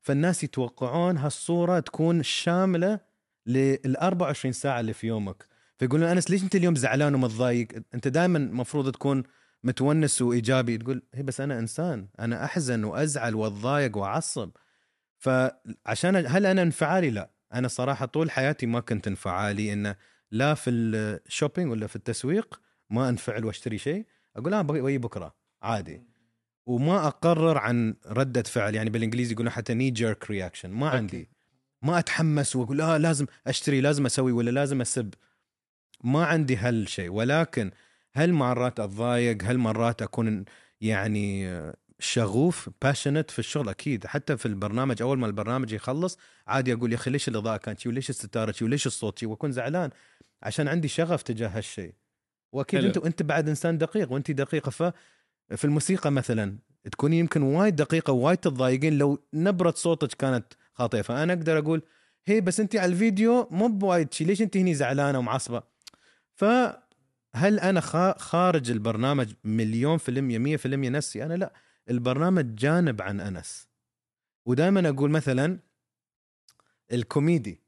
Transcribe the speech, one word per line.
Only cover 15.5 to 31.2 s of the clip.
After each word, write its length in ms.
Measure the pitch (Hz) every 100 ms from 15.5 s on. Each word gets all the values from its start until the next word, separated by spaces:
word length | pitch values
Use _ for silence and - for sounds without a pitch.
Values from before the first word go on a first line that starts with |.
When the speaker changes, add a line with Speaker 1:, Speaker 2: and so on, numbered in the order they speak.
| - - - - 110 175 190
Speaker 1:
أ-، 120 | 143
هل 180 | 170 202
أنا 160 | 190
انفعالي؟ 480 | 175 - 151 185 165
لا، 200 | 107 90 _ _
أنا 140 | 120 127
صراحة 380 | - 127 139 131
طول 240 | 151 160
حياتي 360 | - 131 151 117
ما 140 | 117
كنت 280 | 117 110 -
انفعالي، 640 | 95 98 92 104 104 107
إنه 240 | 101 104 101 _ _ _
لا 240 | 107 139
في 160 | 151 -
الشوبينج 1000 | 120 113 110 107 101 _ - 147 - 175
ولا 160 | 113 107
في 100 | 110
التسويق 640 | - 113 127 185 226 - _ _ _
ما 180 | 110 131
أنفعل 360 | 123 - 110
وأشتري 340 | 110 104 - 107
شيء. 280 | - 180 220 _ _ -
أقول: 180 | 131
"آه، 80 | 208
بي-، 200 | 160 151
بي 160 | 131 139
بكرة، 360 | 117 - 80 _ _ _
عادي." 400 | 101 113 87 76 - _ _ _ _ _ -
وما 400 | 123 143 190 151
أقرر 520 | - 165 165 165 151
عن 360 | 107 120 113 - -
ردة 360 | 110 135 123
فعل، 320 | 107 - 104
يعني، 160 | 107 110
بالإنجليزي 420 | 113 113 117 123
يقولون 180 | 110 117
حتى 220 | 117 110
knee 200 | 117 131
jerk 320 | 113 117 104 -
reaction. 400 | 104 90 - 90
ما 200 | 104 147
Speaker 2:
أوكي. 100 | 131
Speaker 1:
عندي، 320 | 107 -